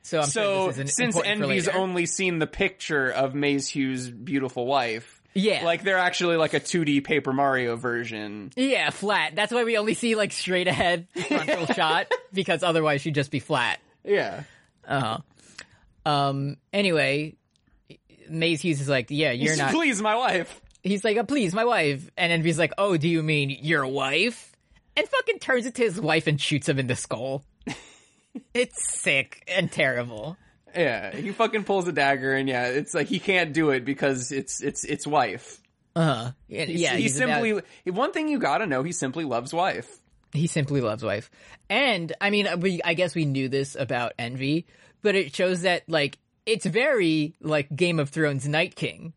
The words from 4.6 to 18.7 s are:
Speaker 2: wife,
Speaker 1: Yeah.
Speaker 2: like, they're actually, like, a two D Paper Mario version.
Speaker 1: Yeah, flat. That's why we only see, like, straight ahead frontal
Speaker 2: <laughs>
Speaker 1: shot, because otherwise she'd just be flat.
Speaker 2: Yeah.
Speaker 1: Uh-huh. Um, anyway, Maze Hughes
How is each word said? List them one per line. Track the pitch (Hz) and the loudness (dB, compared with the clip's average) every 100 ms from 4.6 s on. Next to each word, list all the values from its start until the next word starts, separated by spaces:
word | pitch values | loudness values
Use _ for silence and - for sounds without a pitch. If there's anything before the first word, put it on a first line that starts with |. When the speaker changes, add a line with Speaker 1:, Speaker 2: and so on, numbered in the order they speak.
| 123 | 0
Speaker 2:
wife, | 139 120 113 - - _ | 0 0 -4 -10 -20 _
Speaker 1:
Yeah. | 196 208 156 | 0 2 2
Speaker 2:
like, | 170 170 | 0 0
they're | 196 185 | 2 2
actually, | 180 180 180 165 | 2 2 2 2
like, | 156 | 2
a | 151 | 2
two | - 175 | 0 0
D | 151 139 | 2 2
Paper | 135 156 135 | 2 0 2
Mario | 131 139 131 120 117 | 2 2 2 0 -2
version. | 123 117 117 110 107 104 101 | -2 -4 -4 -8 -8 -10 -10
Speaker 1:
Yeah, | - 269 208 151 | -2 0 2 0
flat. | - 202 190 156 | -2 0 2 0
That's | 160 208 | 0 0
why | 233 | 0
we | 233 220 | 2 2
only | 214 | 0
see, | - 233 | 0 0
like, | 220 202 | 0 0
straight | - 180 185 180 | -4 -2 0 2
ahead | 156 180 175 175 349 - | 2 2 2 -4 -8 -2
frontal | 294 - 180 | -2 0 -2
Speaker 2:
<laughs> | 165 | 0
Speaker 1:
shot, | - 160 165 - 508 - | 2 4 2 0 -4 -2
because | 190 190 165 | -4 0 2
otherwise | 180 165 156 143 | 2 2 2 2
she'd | 160 | 0
just | 147 139 | -2 0
be | 139 | -4
flat. | - 143 117 - _ _ | 0 0 2 -2 _ _
Speaker 2:
Yeah. | - 202 113 90 147 - _ _ - | 0 0 0 -6 -12 -20 _ _ -4
Speaker 1:
Uh-huh. | 139 113 113 - _ - - - _ _ _ | -2 -2 -4 -10 _ -20 -20 -20 _ _ _
Um, | 156 143 139 139 139 - _ | 0 2 2 0 -4 -8 _
anyway, | 202 202 160 135 143 156 - _ _ _ _ _ - _ - - | 0 2 4 2 0 -4 -12 _ _ _ _ _ -20 _ -20 -8
Maze | 160 165 165 | 0 0 2
Hughes | 180 | 0